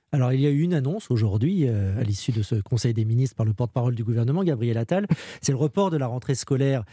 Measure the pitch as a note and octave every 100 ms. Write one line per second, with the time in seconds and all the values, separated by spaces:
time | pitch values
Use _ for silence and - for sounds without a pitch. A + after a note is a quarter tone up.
0 | _ D3 B2 C3+ D3 C#3+ F3 E3+ C3 G#3
1 | - A#2+ G#2+ G2+ C#3+ G3 C3+ G#2+ G2 F#2+
2 | G#2+ G2 - A2+ G2+ A2 - A#2+ B2 A2+
3 | A2 A#2+ C3 - A2 G#2 A#2+ B2+ A#2+ A#2
4 | A2+ A2+ A#2 E3 F#3 B2 A#2+ A2+ A2+ F3+
5 | G#3 - - - - C3 D3+ G3 G3 D#3
6 | B2+ B2 - C3 - C3 C3+ C3+ G#2